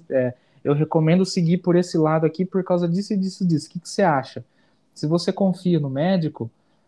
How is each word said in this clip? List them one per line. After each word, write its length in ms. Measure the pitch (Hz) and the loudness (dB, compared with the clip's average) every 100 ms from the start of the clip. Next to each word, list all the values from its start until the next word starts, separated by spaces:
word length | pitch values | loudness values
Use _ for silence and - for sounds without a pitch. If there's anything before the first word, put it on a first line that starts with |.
| - | -4
é, 240 | 135 127 120 _ _ | 0 0 -4 _ _
eu 100 | - | -2
recomendo 520 | 143 151 165 156 175 190 | 0 2 2 4 2 2
seguir 320 | - 165 180 | 0 0 0
por 180 | 180 175 | 2 2
esse 220 | 180 170 | 2 0
lado 280 | 156 160 156 | 2 2 0
aqui 200 | 160 185 | -2 -4
por 180 | 190 | -2
causa 240 | 185 180 175 | 0 0 0
disso 260 | 170 202 | -2 -2
e 40 | 208 | -2
disso, 280 | 190 - 180 | -4 -2 0
disso, 220 | 156 - | 0 -2
o 40 | |
que 80 | 175 | -12
que 80 | - | -10
você 140 | - | 0
acha? 400 | 190 143 127 - - _ _ _ _ | 2 2 -2 -12 -18 _ _ _ _
Se 120 | - 151 | -8 -2
você 280 | 170 170 | 0 0
confia 460 | 190 196 180 185 170 | 0 0 0 0 0
no 100 | 143 | 0
médico 600 | 131 170 190 156 - 113 _ _ _ | -2 0 0 0 -4 -12 _ _ _